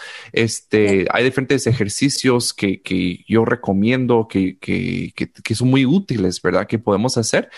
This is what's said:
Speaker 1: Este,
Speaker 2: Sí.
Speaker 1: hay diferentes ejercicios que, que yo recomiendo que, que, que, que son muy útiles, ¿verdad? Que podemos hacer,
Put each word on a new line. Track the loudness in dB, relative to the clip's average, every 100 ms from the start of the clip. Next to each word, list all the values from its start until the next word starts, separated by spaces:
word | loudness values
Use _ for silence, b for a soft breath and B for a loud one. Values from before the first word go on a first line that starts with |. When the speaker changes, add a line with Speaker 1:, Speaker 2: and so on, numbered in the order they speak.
| B B B
Speaker 1:
Este, | -2 -2 -2 -2 2 4 2
Speaker 2:
Sí. | 2
Speaker 1:
hay | 2
diferentes | 2 0 0 0 0
ejercicios | 0 -2 0 -2 0 2 2 0
que, | -2 -2 -2
que | -4 -2 -2 -4 0
yo | 2
recomiendo | 2 0 0 0 0 0 2 0 0
que, | 0 -2 -4
que, | -6 -4 -4 -6 -8
que, | -8 -10
que | -10 -6
son | -2 2
muy | 2 2
útiles, | 0 0 -2 -2 -2
¿verdad? | -2 -2 -2
Que | -2
podemos | 0 0 0 -2
hacer, | 0 -2 -2